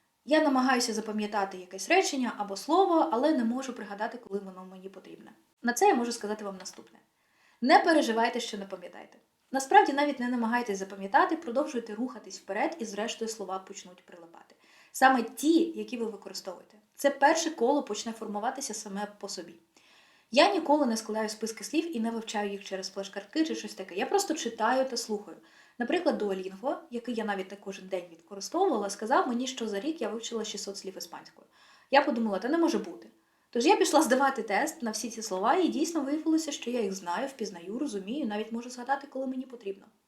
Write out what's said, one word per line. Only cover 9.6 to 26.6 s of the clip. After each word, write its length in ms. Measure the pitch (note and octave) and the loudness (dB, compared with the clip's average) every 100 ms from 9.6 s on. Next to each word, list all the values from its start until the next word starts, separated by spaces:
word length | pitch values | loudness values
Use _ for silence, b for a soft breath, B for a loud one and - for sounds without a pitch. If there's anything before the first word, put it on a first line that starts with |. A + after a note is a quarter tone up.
| - G4 G4 | 6 8 8
навіть 280 | C#4 D4 C4 | 4 0 0
не 80 | B3 | -2
намагайтесь 500 | A#3+ A3+ A#3+ A#3 F#3+ | 0 0 0 0 -4
запам'ятати, 580 | G3 G3 G3 C4 F4 D#4+ | -6 -8 2 4 4 2
продовжуйте 580 | - A#3+ D4+ B3 A3+ | -2 -2 -2 -4 -6
рухатись 460 | G#3 B3+ G#3+ F#3 - | -6 -8 -8 -16 -14
вперед 360 | - G3 D4+ - | -8 -2 -2 -2
і 60 | |
зрештою 440 | A3 G3 A3+ - A3 | -6 -4 -4 -4 -8
слова 300 | A3 F#3 F#3+ | -6 -8 -8
почнуть 460 | F#3+ F#3+ F3+ F3+ | -10 -16 -18 -20
прилипати. 500 | - F3+ E3+ - - _ b b b | -20 -20 -20 -20 -20 _ b b b
Саме 300 | - C4 B3+ | 4 6 6
ті, 500 | - - D4 E4 - G#3+ | 2 0 4 4 4 -2
які 200 | G#3 B3 | -8 -6
ви 100 | G#3+ | -6
використовуєте. 720 | G3+ G3 F#3+ - F3 - _ _ | -8 -12 -12 -12 -14 -16 _ _
Це 160 | - C#4 | -2 0
перше 400 | C#4 C#4 D#4+ E4 | 4 4 4 0
коло 320 | D#4+ A#3 D4 | 0 2 2
почне 300 | - G#3 A3+ | 0 -6 -8
формуватися 640 | A3 A3 G#3 A3+ C4+ C4+ | -10 -8 -4 -4 -6 -8
саме 320 | G#3 G#3 G3 G#3 - | -10 -8 -8 -8 -8
по 100 | F#3+ | -12
собі. 260 | - E3 - _ b b b b b b | -10 -12 -18 _ b b b b b b
Я 220 | A#3+ F#4 | 4 4
ніколи 340 | F#4+ D4+ D4 B3+ | 4 2 2 2
не 100 | A3 | 0
складаю 320 | - A3 G#3+ | -4 -4 -4
списки 360 | - A3 A3 | -4 -8 -8
слів 320 | G#3 D#4 E4+ A#3+ | -4 -2 -2 -2
і 40 | |
не 100 | A3+ | -4
вивчаю 400 | A3+ A3 G#3+ G#3 | -4 -6 -4 -4
їх 140 | G3 | -6
через 260 | - F#3+ F#3+ | -8 -10 -8
флеш-картки 540 | G3+ G3 G3+ - D#4 | -10 -10 -10 -6 -2
чи 100 | D#4+ | 0
щось 200 | A3+ G#3 | -2 -8
таке. 200 | - F#3+ | -12 -10
Я 120 | F3 C4 | -6 0
просто 280 | G4 - | 0 0
читаю 540 | D#4+ A#3 - G#3+ C4 C4 | -2 -4 0 2 2 0
та 80 | A#3 | -4
слухаю. 400 | - G#3 E3+ E3 b b b - | -4 -6 -6 -18 b b b -6
Наприклад, 440 | A#3 F4 E4 G#3 | -2 0 2 0
Duolingo, 540 | G#3 F#3+ F#3 F#3+ | 0 -4 -6 -8